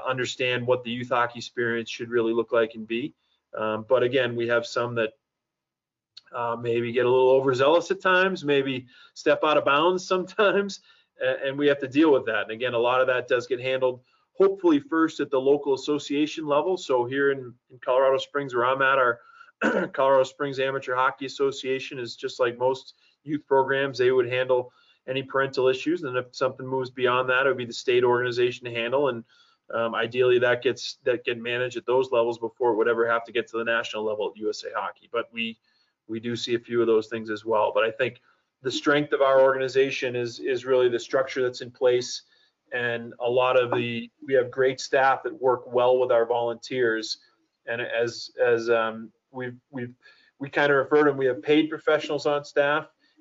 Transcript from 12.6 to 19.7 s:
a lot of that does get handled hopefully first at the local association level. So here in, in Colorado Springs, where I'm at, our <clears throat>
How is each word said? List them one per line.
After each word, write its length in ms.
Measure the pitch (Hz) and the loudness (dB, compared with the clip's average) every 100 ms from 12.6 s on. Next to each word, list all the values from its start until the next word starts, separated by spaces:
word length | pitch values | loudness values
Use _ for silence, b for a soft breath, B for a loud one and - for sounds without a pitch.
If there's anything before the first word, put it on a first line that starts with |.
| 123 | -2
a 60 | 117 | 0
lot 220 | 120 127 | 2 2
of 60 | 127 | 2
that 200 | 127 113 | 0 0
does 180 | 123 123 | -2 0
get 140 | 120 | -4
handled 420 | 131 131 127 123 _ _ _ - | -2 0 0 -2 _ _ _ 2
hopefully 440 | 196 196 175 143 | 2 4 4 4
first 400 | - 160 156 - | 2 0 0 -2
at 100 | 139 | -2
the 100 | 131 | 0
local 360 | 135 147 143 131 | 2 2 2 -2
association 720 | 147 147 - 143 151 160 151 | -2 -4 -2 -2 -2 -4 -2
level. 280 | 143 175 180 | 0 0 -2
So 300 | - 127 123 | 0 0 0
here 260 | 135 139 | 0 0
in, 220 | 135 123 117 _ | -2 -6 -18 _
in 100 | 123 - | -10 -2
Colorado 320 | 127 135 135 | 2 2 2
Springs, 380 | - 143 139 120 | -2 -6 -4 0
where 100 | 123 | 0
I'm 160 | 135 | 2
at, 160 | 135 135 | 2 4
our 220 | 123 117 b b b b | 2 0 b b b b
<clears throat> 300 | - | -2